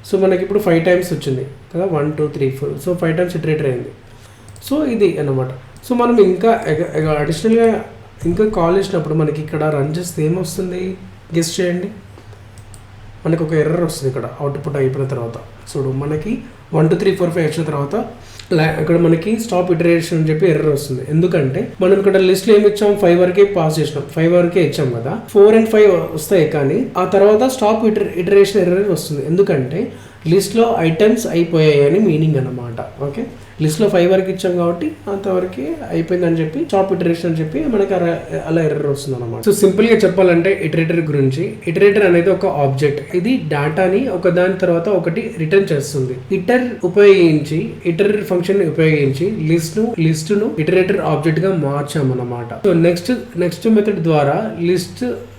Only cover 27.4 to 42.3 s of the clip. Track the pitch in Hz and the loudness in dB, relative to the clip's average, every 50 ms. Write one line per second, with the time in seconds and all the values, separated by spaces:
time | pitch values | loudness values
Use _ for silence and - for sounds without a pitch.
27.4 | 254 262 254 - 214 208 220 214 233 220 214 208 196 - - 170 180 185 202 202 | 2 0 0 0 0 0 2 2 2 2 2 2 -2 -2 -4 -4 0 4 6 6
28.4 | 202 196 - 208 180 175 175 190 202 208 175 156 - - 151 143 131 147 165 185 | 6 6 4 2 2 2 2 2 2 0 -2 -2 -4 -6 -6 -6 -2 0 2 2
29.4 | 196 196 170 139 131 127 147 180 247 269 - - - - - - - 160 175 196 | 2 2 2 -2 -2 -4 -4 -6 -6 -6 -8 -16 -20 -20 -20 -8 -2 2 2 2
30.4 | 190 - - 226 233 233 - - 165 160 160 - 208 220 240 240 - - 160 170 | 2 0 0 2 2 2 2 0 0 0 2 4 4 4 4 2 -2 -2 0 0
31.4 | 170 170 170 160 156 156 147 143 143 143 165 208 220 190 156 156 160 156 151 131 | 0 2 2 4 4 4 6 4 4 4 4 4 2 2 2 2 2 2 2 0
32.4 | 127 123 123 123 120 120 117 113 - - - - 139 143 143 220 262 - - - | -2 -4 -6 -8 -8 -10 -10 -10 -10 -12 -10 -8 -8 -8 -6 -8 -10 -10 -12 -20
33.4 | - - - - 156 156 151 - 220 190 - 175 175 180 190 190 185 190 180 - | -20 -20 -8 -4 -2 -2 0 0 0 2 4 2 4 4 2 2 2 -2 -6 -4
34.4 | - 185 180 175 170 170 175 - - 320 - - - 208 196 196 196 202 185 185 | -2 -2 -2 0 0 -2 -2 -2 -6 -8 -8 -8 -8 -8 -8 -6 -4 -2 -2 -2
35.4 | 185 185 - - 262 311 339 311 - - - 165 165 - 180 180 180 165 165 160 | -2 -4 -8 -8 -8 -8 -8 -8 -8 -6 -4 -4 -2 -2 -2 0 0 0 0 0
36.4 | 160 156 156 - - - 202 196 190 190 190 170 180 165 170 165 - 175 160 160 | -2 -4 -4 -6 -4 -2 0 0 0 0 -2 -2 0 -2 -2 -2 -2 -4 -2 -2
37.4 | 160 156 - 277 320 277 226 202 196 190 196 175 175 170 165 156 - - 160 - | -4 -4 -4 -4 -2 0 0 0 0 0 0 -2 0 -2 -2 -4 -8 -8 -10 -8
38.4 | - 156 160 165 160 151 143 151 147 143 139 135 - 143 131 120 120 117 117 117 | -4 -2 -2 0 0 0 -2 -2 -2 -2 -4 -4 -4 -6 -6 -6 -6 -8 -8 0
39.4 | 113 214 - - 196 190 180 202 220 233 226 214 190 175 175 190 185 180 170 170 | 0 0 2 4 2 2 4 2 4 4 4 4 4 2 4 4 4 4 4 4
40.4 | 170 196 196 - - 156 139 165 165 160 170 170 160 151 143 143 135 131 131 147 | 2 2 0 0 -2 -2 -2 -2 0 0 -2 -2 -2 -2 0 0 0 0 0 -2
41.4 | 180 214 - - - 170 160 175 196 202 196 214 202 180 175 170 165 190 | -6 -6 -8 -8 -8 -4 0 4 4 4 4 4 4 4 4 4 4 2